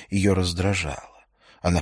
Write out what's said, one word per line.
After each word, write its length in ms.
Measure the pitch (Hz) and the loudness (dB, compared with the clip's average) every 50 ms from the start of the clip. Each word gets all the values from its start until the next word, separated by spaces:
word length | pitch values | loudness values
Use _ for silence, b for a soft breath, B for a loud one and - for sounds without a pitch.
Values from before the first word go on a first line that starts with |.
| B B | B B
ее 240 | 98 101 92 101 95 | -2 0 2 2 2
раздражало. 920 | 92 92 87 85 90 92 101 98 90 85 71 69 - - - - - _ _ b b b b b b | 2 0 0 -2 0 0 0 0 -2 -4 -6 -8 -10 -14 -20 -20 -20 _ _ b b b b b b
Она 200 | - 90 87 82 | -2 0 0 0